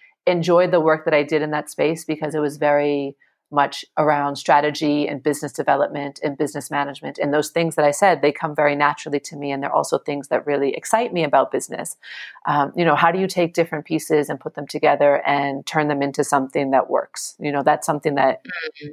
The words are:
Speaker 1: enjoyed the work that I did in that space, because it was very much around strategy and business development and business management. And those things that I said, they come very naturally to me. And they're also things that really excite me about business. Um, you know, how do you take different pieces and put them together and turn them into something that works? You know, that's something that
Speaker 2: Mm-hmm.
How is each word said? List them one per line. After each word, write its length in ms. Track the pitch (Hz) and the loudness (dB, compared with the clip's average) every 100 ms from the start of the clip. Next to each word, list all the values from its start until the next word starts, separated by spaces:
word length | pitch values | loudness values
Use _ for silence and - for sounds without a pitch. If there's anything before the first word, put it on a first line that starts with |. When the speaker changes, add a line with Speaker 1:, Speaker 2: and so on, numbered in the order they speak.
| _ _ - | _ _ 0
Speaker 1:
enjoyed 460 | 175 165 175 180 | 0 4 4 6
the 80 | 175 | 4
work 260 | 156 156 165 | 4 2 2
that 80 | |
I 80 | 151 | 2
did 220 | 147 156 | 2 0
in 80 | 151 | 0
that 180 | 151 151 | -4 -6
space, 360 | - 147 165 - | -2 -2 -2 -6
because 280 | 156 151 | -6 -4
it 60 | 151 | -2
was 180 | 147 147 | -2 0
very 580 | 147 147 147 143 139 - _ _ - | 2 2 2 0 -4 -10 _ _ -4
much 320 | 147 139 - - - | 0 0 -2 -8 0
around 380 | 151 147 143 139 | 2 2 0 -4
strategy 720 | - 147 151 147 151 147 143 | 2 4 4 0 0 0 0
and 160 | 139 | -2
business 280 | 151 143 147 | -2 -2 -6
development 680 | - 143 139 143 147 143 - | -4 0 2 2 -2 -8 -6
and 140 | 151 139 | -6 -2
business 320 | 143 147 - | -4 -4 -6
management. 480 | 151 139 139 143 - | -4 -4 -8 -10 -4
And 160 | 147 | 0
those 160 | 147 147 | 0 0
things 240 | 165 165 156 | -2 -2 2
that 80 | |
I 60 | 147 | 2
said, 320 | 143 202 156 | 4 2 4
they 100 | 147 | 2
come 240 | 147 160 151 | 0 -4 0
very 200 | 147 143 | 0 2
naturally 440 | 147 143 156 143 | 0 0 -4 -6
to 140 | - 147 | -6 -10
me. 160 | 143 | -6
And 120 | 139 | -4
they're 100 | 139 | 0
also 240 | 147 151 156 | 0 0 -2
things 300 | - 143 - | -2 -6 -2
that 180 | 113 147 | -4 -2
really 300 | 143 139 - | -2 -2 -4
excite 360 | - 220 240 | -2 -2 0
me 100 | 180 | -2
about 280 | 151 139 131 | 2 2 2
business. 460 | 139 - - 160 - - - - - - | -4 -6 -10 -10 -14 -18 -16 -18 -10 -2
Um, 260 | 147 143 - | 0 0 0
you 100 | 170 | 2
know, 80 | |
how 180 | 147 170 | 4 2
do 80 | 185 | 2
you 60 | 185 | 0
take 300 | - 170 - | 0 0 0
different 300 | 165 151 - | -2 -2 -4
pieces 440 | 156 - 156 143 | -4 0 0 0
and 100 | 139 | -6
put 140 | 156 | -8
them 140 | - 139 | -10 -8
together 580 | 156 151 143 143 143 - | 0 2 4 4 4 0
and 400 | 143 143 139 - | 0 -2 -4 -4
turn 220 | 156 151 | -2 0
them 160 | 143 | 0
into 200 | 139 139 | -2 -2
something 460 | 139 143 135 - 139 | 0 0 0 -2 2
that 220 | 131 - | 2 2
works? 440 | 131 - - - - | -2 -4 -10 -12 -8
You 120 | 151 | -4
know, 120 | 143 | 0
that's 240 | 135 151 - | 2 0 0
something 260 | 147 156 143 | -2 0 2
that 300 | 135 - - | 2 0 -8
Speaker 2:
Mm-hmm. 440 | - 160 - 147 | -10 -10 -12 -16